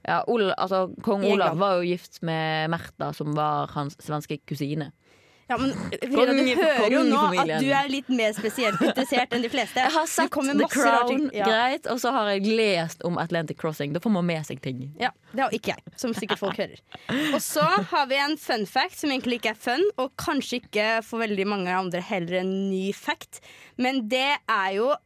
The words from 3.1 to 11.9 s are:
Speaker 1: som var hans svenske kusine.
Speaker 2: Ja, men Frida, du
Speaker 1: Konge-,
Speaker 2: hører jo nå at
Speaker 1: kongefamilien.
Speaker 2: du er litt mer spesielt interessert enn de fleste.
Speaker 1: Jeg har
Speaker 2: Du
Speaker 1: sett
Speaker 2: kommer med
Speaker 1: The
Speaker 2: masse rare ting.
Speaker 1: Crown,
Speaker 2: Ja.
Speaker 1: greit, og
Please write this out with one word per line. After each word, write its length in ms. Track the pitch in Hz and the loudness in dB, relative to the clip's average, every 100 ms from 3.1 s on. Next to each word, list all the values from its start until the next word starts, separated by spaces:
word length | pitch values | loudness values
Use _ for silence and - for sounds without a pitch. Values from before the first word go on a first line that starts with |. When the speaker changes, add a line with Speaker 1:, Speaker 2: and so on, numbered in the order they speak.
Speaker 1:
som 180 | 151 151 | -4 -4
var 340 | 151 151 147 143 | 0 0 0 -2
hans 260 | 151 143 - | -4 -6 -8
svenske 440 | - 151 - 151 | -6 -6 -4 -10
kusine. 460 | - 143 139 151 151 _ _ _ _ _ - | -8 -6 -4 -4 -6 _ _ _ _ _ -6
Speaker 2:
Ja, 60 | 233 | -2
men 140 | 269 | -2
Frida, 580 | - - - 247 262 247 | -2 -6 -6 0 4 4
du 60 | 269 | 4
Speaker 1:
Konge-, 160 | 262 254 | 4 4
Speaker 2:
hører 340 | 330 277 214 | 4 4 4
jo 100 | 269 | 4
nå 100 | 311 | 4
at 220 | - 302 269 | 4 4 4
Speaker 1:
kongefamilien. 240 | 277 156 | 2 2
Speaker 2:
du 100 | 269 | 2
er 180 | 277 277 | 2 2
litt 180 | 269 262 | -4 0
mer 240 | 254 220 | 2 2
spesielt 480 | 214 214 - 226 202 | 0 -4 0 0 2
interessert 500 | 294 - 262 247 247 | 0 0 0 0 0
enn 100 | 240 | -2
de 60 | 226 | -2
fleste. 240 | 269 208 247 | -2 -2 0
Speaker 1:
Jeg 140 | 262 | 2
har 140 | 311 320 | 2 0
Speaker 2:
Du 40 | |
Speaker 1:
sett 200 | - 311 | 0 0
Speaker 2:
kommer 240 | 285 269 | 0 0
med 40 | 294 - | 2 2
Speaker 1:
The 80 | 262 | 4
Speaker 2:
masse 80 | 240 | 4
rare 220 | 233 247 | 4 2
ting. 100 | 269 294 | 0 -2
Speaker 1:
Crown, 20 | |
Speaker 2:
Ja. 100 | 208 | 0
Speaker 1:
greit, 420 | 202 220 247 302 | 2 4 2 0
og 100 | - | -2